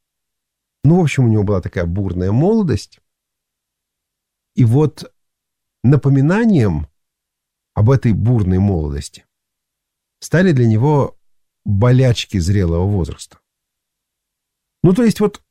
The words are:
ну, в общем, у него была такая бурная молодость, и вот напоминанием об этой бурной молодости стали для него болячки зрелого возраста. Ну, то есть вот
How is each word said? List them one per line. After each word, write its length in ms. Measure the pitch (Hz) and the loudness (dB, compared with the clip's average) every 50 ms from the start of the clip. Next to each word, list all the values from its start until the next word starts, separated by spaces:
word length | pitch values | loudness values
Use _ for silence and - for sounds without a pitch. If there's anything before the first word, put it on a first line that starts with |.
| _ _ _ _ _ _ _ _ _ _ _ _ _ _ _ _ - | _ _ _ _ _ _ _ _ _ _ _ _ _ _ _ _ 0
ну, 160 | 139 170 185 | 2 2 2
в 40 | 170 | 2
общем, 220 | 135 - 135 127 | 0 0 0 0
у 20 | |
него 160 | 117 110 107 98 | 2 2 0 0
была 180 | 98 101 92 | -2 -2 -4
такая 240 | - - - 98 87 | -6 -6 -6 -6 -6
бурная 460 | 85 87 104 98 92 85 90 90 95 | -4 -4 -6 -6 -6 -6 -4 -4 -2
молодость, 680 | 104 123 160 196 226 226 202 151 104 - - - _ _ _ _ _ _ _ _ _ _ _ _ _ _ _ _ _ _ _ _ _ _ _ _ _ _ _ _ _ _ _ _ _ | 0 0 0 0 0 0 0 -2 -4 -6 -6 -12 _ _ _ _ _ _ _ _ _ _ _ _ _ _ _ _ _ _ _ _ _ _ _ _ _ _ _ _ _ _ _ _ _
и 100 | - 127 | 0 2
вот 480 | 110 117 147 156 - - - - - _ _ _ _ _ _ _ _ _ _ _ _ _ _ - | 2 2 2 0 0 -4 -8 -18 -20 _ _ _ _ _ _ _ _ _ _ _ _ _ _ 0
напоминанием 1040 | 120 151 131 - 139 139 135 135 151 190 220 240 226 196 143 110 98 80 73 73 - _ _ _ _ _ _ _ _ _ _ _ _ _ _ _ _ _ | 2 2 2 2 0 2 2 2 0 0 0 0 2 2 2 0 0 -2 -4 -8 -10 _ _ _ _ _ _ _ _ _ _ _ _ _ _ _ _ _
об 160 | - 104 120 | 0 2 2
этой 240 | 135 127 - 120 107 | 2 2 0 0 -2
бурной 460 | 92 98 120 127 113 98 92 92 92 | 0 0 0 0 0 0 0 0 0
молодости 680 | 101 101 95 80 76 73 71 69 - - - - _ _ _ _ _ _ _ _ _ _ _ _ _ _ _ _ _ _ _ _ | 0 0 -2 -2 -4 -6 -8 -8 -10 -12 -18 -20 _ _ _ _ _ _ _ _ _ _ _ _ _ _ _ _ _ _ _ _
стали 320 | - - - 165 190 190 | -8 -2 0 2 2 2
для 140 | 156 123 120 | 2 2 2
него 520 | 113 110 107 127 151 151 139 117 - - _ _ _ _ _ _ _ _ _ - | 2 2 2 2 0 0 0 -2 -4 -8 _ _ _ _ _ _ _ _ _ -6
болячки 720 | - 101 98 120 123 127 127 131 123 113 - - - - | -4 -2 0 2 2 4 4 4 2 0 -2 -4 -6 -4
зрелого 520 | 95 80 92 98 104 92 82 82 85 92 101 | -2 -2 0 0 0 0 0 0 -2 -2 -2
возраста. 500 | 104 95 80 71 71 - - - - _ _ _ _ _ _ _ _ _ _ _ _ _ _ _ _ _ _ _ _ _ _ _ _ _ _ _ _ _ | -2 -2 -4 -6 -8 -14 -18 -20 -20 _ _ _ _ _ _ _ _ _ _ _ _ _ _ _ _ _ _ _ _ _ _ _ _ _ _ _ _ _
Ну, 120 | - 175 190 | 0 2 2
то 100 | 240 240 | 2 2
есть 160 | 220 - - | 0 0 0
вот 240 | 208 208 - - _ _ | -2 -4 -4 -8 _ _